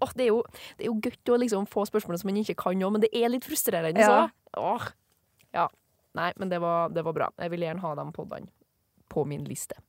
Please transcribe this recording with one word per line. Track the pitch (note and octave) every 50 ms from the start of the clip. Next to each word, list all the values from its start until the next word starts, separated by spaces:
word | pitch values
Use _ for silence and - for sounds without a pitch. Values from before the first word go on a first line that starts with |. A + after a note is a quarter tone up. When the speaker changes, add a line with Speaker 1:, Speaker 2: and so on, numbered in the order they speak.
Speaker 1:
åh, | C4+ C4 -
det | A#3+
er | B3+ A3+
jo, | G#3+ A#3+ - - - - - - -
det | - -
er | A#3+
jo | A#3 G#3+
gøy | - B3 - - - B3+
å | A#3+ A#3+
liksom | B3 A#3 G#3+ F#3+ G3+
få | - - A3 G3+ -
spørsmål | - G#3+ - - E3+ F3
som | F#3+ F#3+
man | G3
ikke | G#3 G#3+ - F3
kan | - - F#3+ F#3 F#3+
nå, | F#3+ G3
men | G#3+ G#3+
det | A3 - -
er | A#3+ A#3 A#3
litt | A#3+ B3+ -
frustrerende, | - D#4 - - A#3+ G3+ E3+ E3 D#3+ E3 A3+
Speaker 2:
Ja. | G#3+ G#3 G#3 - - A3
Speaker 1:
så. | - _ _ _ - -
Åh. | A#2 F3 A3 A#3 - - - _ _ _ _ _ _ _ _ _ _ _ -
Ja. | F3 E3+ - _ _ _ _ _ _ _ _ -
Nei, | D#3+ E3 F3+ -
men | - G3 F#3+
det | F3 F3
var, | E3+ E3+ E3+ E3+ E3+ E3
det | D#3+ E3
var | D#3+ E3 D#3
bra. | D3+ - - - -
Jeg | E3+ E3+
vil | F3 F3
gjerne | E3+ D#3+ D#3+ F#3+
ha | F#3 D#3+ D3
de | C#3+ C#3+ D3+
poddene | D#3+ - C3 - - - - - _ _ _ _ _ _ _ _ _ _ _ -
på | - D#3 C#3+
min | D3 C#3+ C#3+ C#3+
liste. | C#3 - - - - - - -